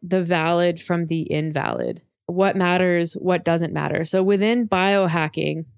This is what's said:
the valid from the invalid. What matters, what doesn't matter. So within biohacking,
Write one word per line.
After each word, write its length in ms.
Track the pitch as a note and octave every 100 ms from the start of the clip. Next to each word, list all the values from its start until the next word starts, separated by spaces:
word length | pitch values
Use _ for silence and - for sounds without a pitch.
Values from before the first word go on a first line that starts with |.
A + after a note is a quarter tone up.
the 200 | F3 F#3+
valid 560 | E3+ E3+ D#3+ E3+ F3 E3+
from 280 | - E3+ E3
the 140 | E3
invalid. 800 | - D3+ D#3 D3 A1+ A#1 A#1+ - _ _ -
What 280 | F3 G3 G3
matters, 580 | F3+ F3+ F3+ F3 E3
what 300 | - F3+ F3+
doesn't 300 | E3+ E3+ E3+
matter. 320 | D#3 D3+ D3+ E3
So 160 | F#3
within 460 | F#3+ G3+ G#3+ A#3+ A3+
biohacking, 960 | F#3 F#3+ G3+ F3+ E3 D#3 D#3+ D3+ D#3 D#3+